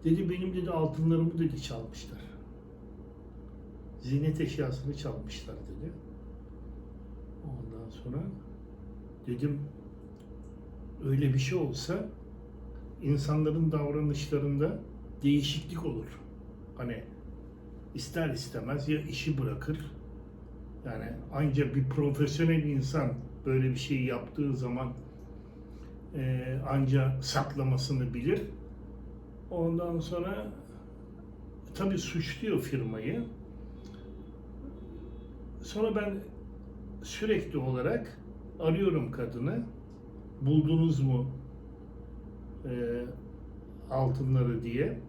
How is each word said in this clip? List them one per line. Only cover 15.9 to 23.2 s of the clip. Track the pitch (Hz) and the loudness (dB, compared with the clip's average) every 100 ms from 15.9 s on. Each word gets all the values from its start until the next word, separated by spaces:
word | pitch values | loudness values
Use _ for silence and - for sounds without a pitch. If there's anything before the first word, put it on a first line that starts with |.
| - - - - - - - - - | -2 -6 -10 -12 -12 -12 -12 -12 -6
Hani | 120 110 - - - - - - - - - | -4 -4 -8 -12 -12 -12 -12 -14 -14 -14 -10
ister | 135 - 170 156 | -8 -4 0 2
istemez | 127 - 120 113 143 151 | 0 -4 -4 0 0 2
ya | 147 | 2
işi | - - 156 135 | 2 -2 2 2
bırakır, | 131 131 - 151 - - - - - - - - - - 123 | 2 0 -2 -2 -4 -8 -12 -12 -12 -14 -14 -12 -12 -10 -8
yani | 110 107 - - | -6 -6 -6 -4
anca | - 151 135 127 | 2 4 6 6
bir | 139 | 4
profesyonel | 131 - 143 139 147 - 165 160 | 4 4 4 6 4 6 6 6
insan | 147 139 131 160 131 - | 6 2 4 4 2 0